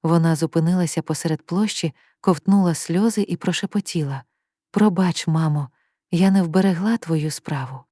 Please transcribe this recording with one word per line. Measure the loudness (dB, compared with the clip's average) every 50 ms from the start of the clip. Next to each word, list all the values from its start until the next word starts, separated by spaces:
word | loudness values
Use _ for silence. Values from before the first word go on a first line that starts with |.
Вона | 2 2 2 4 4 2 2
зупинилася | 0 -2 -2 0 0 0 2 0 0 0 0 -2 -4
посеред | -4 -4 -6 -4 -2 -4 -4 -4
площі, | _ -4 -2 -2 -2 -2 -2 -4 -6 -6 -6 _ _ _ _ _
ковтнула | 0 0 0 2 _ 2 2 4 4 2 0
сльози | -2 -4 -2 0 0 0 0 0 -2 -2 -2
і | -4
прошепотіла: | -4 -2 -4 -2 -2 -6 -4 -4 -4 -6 -4 -4 -4 -4 -4 -6 -8 -10 _ _ _ _ _ _ _ _ _
«Пробач, | 0 2 2 4 4 2 0 0 0 -2 -2
мамо, | 0 0 2 2 0 0 -2 -4 -6 _ _ _ _ _ _ _ _
я | 0 2 4 4
не | 4 4
вберегла | 2 2 2 2 2 2 0 0 0 -2 -2
твою | -2 -2 -2 -2 -2 -2 -4
справу | -6 -8 _ -8 -6 -6 -6 -10 -12 -16 -18 _